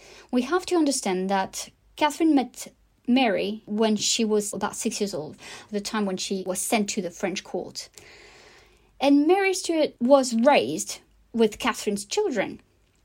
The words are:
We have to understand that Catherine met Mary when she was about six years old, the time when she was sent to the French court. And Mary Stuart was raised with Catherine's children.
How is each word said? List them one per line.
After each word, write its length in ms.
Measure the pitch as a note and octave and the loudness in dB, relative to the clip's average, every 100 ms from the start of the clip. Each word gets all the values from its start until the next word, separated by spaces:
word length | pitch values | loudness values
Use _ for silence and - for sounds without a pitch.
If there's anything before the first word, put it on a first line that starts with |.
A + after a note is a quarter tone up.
| - - - | -20 -20 -4
We 120 | B3 | -2
have 240 | B3+ F4+ - | 0 -2 0
to 100 | F4 | 2
understand 540 | D4 C4+ G#3 F#3 F#3 | 2 0 -2 -2 0
that 400 | G3 F#3+ - - _ _ - | 0 -2 -8 -14 _ _ 0
Catherine 380 | D4+ D4 E4 | 0 2 4
met 340 | C#4+ A#3+ - - _ _ _ - | 4 2 -8 -18 _ _ _ 0
Mary 560 | B3 A#3+ F3+ F#3+ G#3+ | 2 4 0 -2 -6
when 320 | - G#3 A3 G#3 | -6 0 2 2
she 300 | - - A3 | 0 0 2
was 260 | G#3+ G3+ | 0 -2
about 240 | G3+ G3+ - | -4 -6 -4
six 240 | A3+ - | -4 -4
years 140 | G3+ | -4
old, 240 | D#3+ D3+ - - - - | -6 -10 -14 -18 -18 -10
the 100 | G#3 | -8
time 240 | G3+ A3 | -4 -4
when 140 | G3+ F#3 | -2 -4
she 240 | - G3 | -6 -6
was 160 | F#3 F#3 | -4 -6
sent 300 | - A3+ G3+ | 0 0 0
to 100 | - | -4
the 100 | F3 | -6
French 320 | - F#3+ F#3+ | -6 -6 -6
court. 460 | - F#3 - - - - - - - - - - _ _ _ - | -8 -8 -8 -12 -16 -20 -20 -20 -20 -20 -20 -20 _ _ _ -2
And 260 | C#4 C#4+ D4+ | 4 6 6
Mary 280 | F#4+ F#4+ | 4 2
Stuart 400 | F#4 - D#4+ C#4+ - | 0 -2 0 0 0
was 340 | A#3+ C#4 C4 | 4 4 4
raised 640 | A3+ B3 B3+ A2+ D#3 - - _ _ _ | 2 4 4 2 -6 -8 -12 _ _ _
with 260 | A3+ A3 - | 0 0 0
Catherine's 460 | A#3+ - - G3+ | -4 -4 -4 -4
children. 560 | - - G#4 A#3 E3 - _ _ _ _ | -4 -2 -2 -2 -4 -6 _ _ _ _